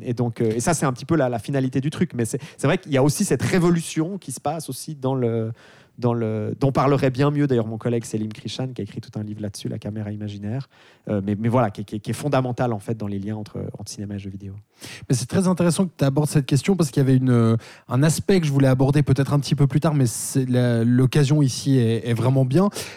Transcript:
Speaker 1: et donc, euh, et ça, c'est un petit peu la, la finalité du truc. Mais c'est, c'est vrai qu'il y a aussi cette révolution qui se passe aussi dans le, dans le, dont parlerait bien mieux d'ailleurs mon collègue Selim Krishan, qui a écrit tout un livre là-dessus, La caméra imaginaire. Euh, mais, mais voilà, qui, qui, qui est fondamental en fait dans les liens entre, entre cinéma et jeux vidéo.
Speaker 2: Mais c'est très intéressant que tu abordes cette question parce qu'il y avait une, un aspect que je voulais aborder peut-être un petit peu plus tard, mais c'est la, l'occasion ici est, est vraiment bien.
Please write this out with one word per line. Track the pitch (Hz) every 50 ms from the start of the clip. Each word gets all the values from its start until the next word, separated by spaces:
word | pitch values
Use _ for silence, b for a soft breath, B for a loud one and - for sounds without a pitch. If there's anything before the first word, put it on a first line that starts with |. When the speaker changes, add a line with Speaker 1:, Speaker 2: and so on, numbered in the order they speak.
Speaker 1:
et | 113 127 117
donc, | 117 120 120 113 -
euh, | 120 110
et | 107 120
ça, | 120 175 170
c'est | - 165
un | 139
petit | 123 - 135
peu | - 165
la, | 156 131 123
la | 123 110
finalité | - - 139 139 131 131 123 139
du | 127 156
truc. | - - 185 - -
Mais | 120 117
c'est, | 110 - 120 B B B B
c'est | - 135
vrai | 175 185
qu'il | - -
y | 139 131
a | 131
aussi | 151 - - 208
cette | - 156 120
révolution | 117 120 190 185 165 175 175 165 156 - - 156 156 175 202 185
qui | - - 123
se | -
passe | - 151 160 165 - -
aussi | 131 - - - 156
dans | 139 127 131 135
le, | 131 123 117 113 113 110 110 113 b b b b b b b b -
dans | 123 120 120
le, | 117 113 110 110 107 107 107 110 -
dont | - 135 123
parlerait | - 123 139 143 131 143 131
bien | 127 123 143 147
mieux | 147 143 147 139
d'ailleurs | 127 117 107 110
mon | 113 104
collègue | - 123 117 120 117
Selim | - - 107 107 110 107
Krishan, | - - 113 - - 127 131 127
qui | -
a | 101
écrit | - - 123
tout | - - - 110
un | 104
livre | 104 107 104
là-dessus, | 107 98 - - - 123
La | 113 110
caméra | - 107 107 110 107 104
imaginaire. | 104 104 104 101 101 101 101 104 113 139 - _ b b b b b b b -
Euh, | 104 101 95
mais, | 101 104 98
mais | 113 117
voilà, | 117 131 120 101
qui, | 101 - 101
qui, | - - 104
qui | - 113
est | 110
fondamental | - - 147 139 131 131 123 120 - 131 120 113
en | 101
fait | - - 117
dans | 110 107 101
les | 101 98
liens | 95 104 110 107
entre, | 104 - - 98 98 101 - -
entre | 107 -
cinéma | - - 104 98 101
et | 101
jeux | 98 98
vidéo. | 98 95 98 98 98 104 - _ B B B B B B B -
Speaker 2:
Mais | 135
c'est | 120 127 -
très | - 185 185 185
intéressant | 180 - 170 180 160 - 196
que | 165 - -
tu | 143
abordes | 139 135 147 147 139
cette | - 156 131 -
question | 147 131 - - 196
parce | 165 165 135
qu'il | - 143
y | 135
avait | 131 131
une, | 131 131 127 123 117 117 113 113 110 B B B B B B
un | 120 127 147
aspect | 165 - - - - 196 185
que | 160 147
je |
voulais | 135 139 135 131
aborder | 131 127 135 131 143 151
peut-être | 139 - 135 - 135 143
un | 143 143
petit | - - 156
peu | 139 143 135
plus | - 156
tard, | - 160 147
mais | 143 131 110
c'est | - - - - - 135 131 127
la, | 123 123 123 123 120 117 113
l'occasion | 120 123 123 131 123 - 156 147 127 151 151
ici | 143 127 - - - 139 135 131
est, | 117 113 117 113 - 120
est | 117
vraiment | 110 113 127 131 135 135
bien. | 127 135 170 196 202 B B B B B